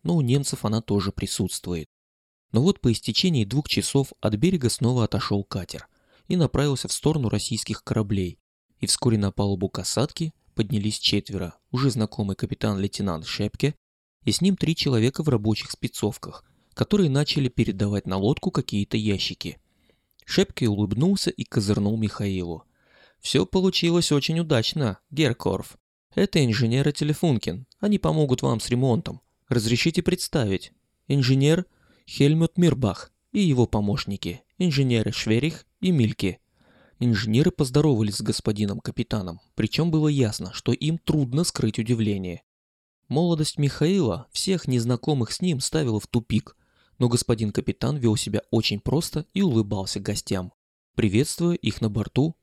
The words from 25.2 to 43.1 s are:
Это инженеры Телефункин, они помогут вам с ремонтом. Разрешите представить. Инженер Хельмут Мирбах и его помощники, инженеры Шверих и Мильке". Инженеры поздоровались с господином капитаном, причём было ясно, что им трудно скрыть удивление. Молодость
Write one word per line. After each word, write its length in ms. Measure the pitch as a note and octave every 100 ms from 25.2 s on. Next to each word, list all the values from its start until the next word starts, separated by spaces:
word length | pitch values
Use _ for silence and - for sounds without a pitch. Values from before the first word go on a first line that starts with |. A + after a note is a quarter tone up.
| D3 - - F#2 - - _ _ _
Это 320 | - G3 - B2+
инженеры 460 | A2 A#2 B2+ D3
Телефункин, 760 | C#3+ D3+ D3+ F3 A#2 - F2 C3 -
они 180 | G#3 G3+
помогут 460 | D#3+ D#3 D3 B2+
вам 160 | C3+ A2+
с 100 | -
ремонтом. 520 | B2 C3 A#2 C3 B2 _ _ -
Разрешите 560 | A#2+ A2 A#2 E3+ E3+
представить. 680 | - F#3 - - G#2+ F3 - _ _ _ -
Инженер 580 | C#3 B2+ C3+ C#3 E3+ F3+ _ _ _ -
Хельмут 500 | - D3 D#3+ E3 -
Мирбах 540 | E3+ C3 A#2 E2 - _ _
и 80 | -
его 260 | F#3 B2+ A#2
помощники, 760 | G#2+ G2+ A#2 - G2 - E2+ _ -
инженеры 520 | F3+ C3+ C3 A#2 G#2
Шверих 540 | - - A2 D3 D#3+ _ -
и 100 | F#3
Мильке". 500 | E3 A2 - F#2+ - _ _ _ _ _ -
Инженеры 520 | B2 G#2+ A2 A2 E3+
поздоровались 640 | - C#3 C#3+ D3+ A2+ G#2 G2
с 60 |
господином 580 | G#2+ - - G#2 G#2 G2
капитаном, 600 | - - A#2 A2 F#2 E2+ _
причём 380 | - A2 - E3+
было 160 | D#3 D3+
ясно, 440 | C#3+ A2+ - F2+
что 200 | - -
им 260 | A#2+ D3 E3
трудно 460 | - D#3 B2+ C3+
скрыть 340 | F3 - A2 G#2+
удивление. 640 | A2 A#2 G#2+ G2+ F#2 E2+ _ _ _ _ _ _
Молодость 520 | -